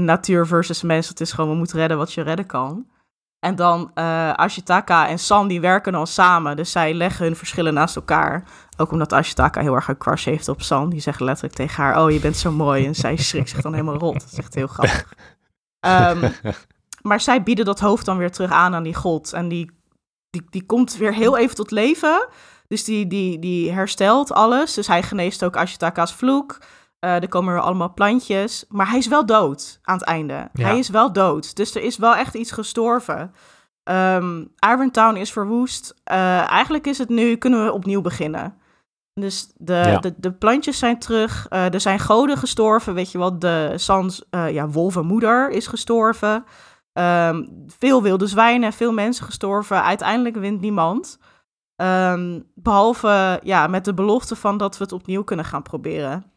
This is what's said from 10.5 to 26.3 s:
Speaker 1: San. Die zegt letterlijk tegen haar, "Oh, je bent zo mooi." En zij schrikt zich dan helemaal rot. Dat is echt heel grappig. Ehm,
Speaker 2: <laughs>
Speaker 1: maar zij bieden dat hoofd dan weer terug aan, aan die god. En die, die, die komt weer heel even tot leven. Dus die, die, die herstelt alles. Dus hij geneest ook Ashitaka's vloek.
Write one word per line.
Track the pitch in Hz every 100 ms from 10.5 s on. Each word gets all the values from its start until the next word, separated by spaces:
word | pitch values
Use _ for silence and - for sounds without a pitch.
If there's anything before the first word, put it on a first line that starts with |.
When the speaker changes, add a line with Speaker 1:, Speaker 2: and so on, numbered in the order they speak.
| 135
Speaker 1:
San. | - 139 151
Die | 160
zegt | 147 139
letterlijk | 123 139 131
tegen | - 135 -
haar, | 139 131
"Oh, | 160
je | 151
bent | 151 151
zo | 175
mooi." | 151 147 139 135
En |
zij | 156 - 156
schrikt | 139 156 135
zich | -
dan | 151
helemaal | 156 156 147
rot. | 170 139
Dat | -
is | -
echt | -
heel | - 135
grappig. | - 104 - - - - _ _ _ _ _
Ehm, | 180 185 175 175 117 -
Speaker 2:
<laughs> | 110 98 _ _ - - 208
Speaker 1:
maar | 208
zij | - 254
bieden | 190 226
dat | 208 196
hoofd | 208 220
dan | - 185
weer | 175
terug | - 180
aan, | 170 180
aan | 175
die | 165
god. | 170 185 160 -
En | - 175
die, | 170 170 _ _ _ _ _ _
die, | 175 -
die | 190 185
komt | 233 247 208
weer | 214
heel | 214 226 262
even | 247 -
tot | 208
leven. | 214 233 330 311 339 494 - - _ -
Dus | 214
die, | - 214 196
die, | 196 185 165
die | 175 180 165
herstelt | 185 190 - 196 247 285
alles. | - 220 254 311
Dus | - 202
hij | 175
geneest | 185 208 175 -
ook | 180 -
Ashitaka's | 180 - 165 175 170
vloek. | - 254